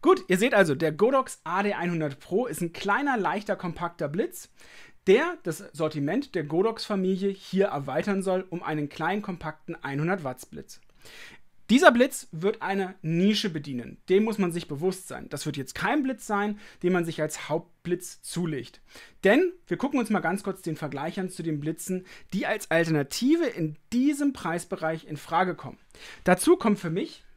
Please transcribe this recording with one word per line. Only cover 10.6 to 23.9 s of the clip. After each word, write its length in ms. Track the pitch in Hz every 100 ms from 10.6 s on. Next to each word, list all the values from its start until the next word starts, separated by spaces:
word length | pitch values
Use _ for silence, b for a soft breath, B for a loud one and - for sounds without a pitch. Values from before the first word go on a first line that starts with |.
| - - - B B B B B - - -
Dieser 220 | 240 339
Blitz 360 | 240 262 - -
wird 300 | 160 185 220
eine 340 | 175 196 185 185
Nische 480 | 156 165 190 214 214
bedienen. 480 | 156 143 123 120 - -
Dem 140 | 185
muss 120 | 220 208
man 160 | 185
sich 160 | 170 -
bewusst 400 | 143 180 185 -
sein. 220 | 127 -
Das 160 | 143 -
wird 100 | 143
jetzt 180 | 131
kein 280 | - 190 285
Blitz 240 | 262 226 -
sein, 320 | 202 208 208 B B
den 100 | 175
man 140 | 180 170
sich 160 | 160
als 260 | 151 - -
Hauptblitz 720 | 160 - _ 170 180 - -
zulegt. 640 | - - 170 143 117 - B B B B
Denn 260 | 190 233 359 - _
wir 120 | 170
gucken 200 | 269 277
uns 120 | 220
mal 100 | 202
ganz 220 | 165 190
kurz 180 | 202 185
den 160 | - 156
Vergleich 420 | 151 143 147 202
an 120 | 185
zu 120 | 185
den 180 | 165 151
Blitzen, 440 | 147 160 - 185 185 B B
die 100 | 185
als 260 | 294 107 -
Alternative 760 | 165 165 156 143 - 247 330 320
in 300 | - 156 151 _